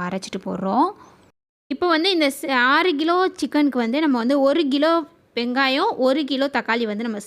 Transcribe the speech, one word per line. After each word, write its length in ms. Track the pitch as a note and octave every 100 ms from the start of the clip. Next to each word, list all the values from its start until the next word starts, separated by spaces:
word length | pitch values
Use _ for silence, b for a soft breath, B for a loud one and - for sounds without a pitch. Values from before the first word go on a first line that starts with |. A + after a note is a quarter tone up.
| F3+
அரைச்சிட்டு 340 | F#3+ F#3+ F#3+ -
போடுறோம். 400 | F#3 F#3+ A3 F4+ G#4 b b b _ _ _ _
இப்போ 160 | C4+ F4+ D#4+
வந்து 140 | F4+ F4+
இந்த 100 | C#4+ C4+
ஸ்-, 100 | C#4 B3+ B3+
ஆறு 180 | D4 F4+ C#4+
கிலோ 160 | D#4+ F4+ F#4 F#4
சிக்கனுக்கு 440 | C#4 D4+ D4 B3 A3+
வந்து 140 | C#4 D#4+
நம்ம 120 | B3
வந்து 140 | A#3 C#4+ C4+
ஒரு 140 | D#4 C#4+ C#4
கிலோ 180 | D#4 E4+ D#4 _ _ -
வெங்காயம், 520 | A#3+ B3 C4+ C4+ G4+ - B3+
ஒரு 160 | C#4 C#4
கிலோ 160 | C4 C#4 B3+
தக்காளி 300 | A3+ A#3 A3+
வந்து 160 | G#3 A#3
நம்ம 120 | G#3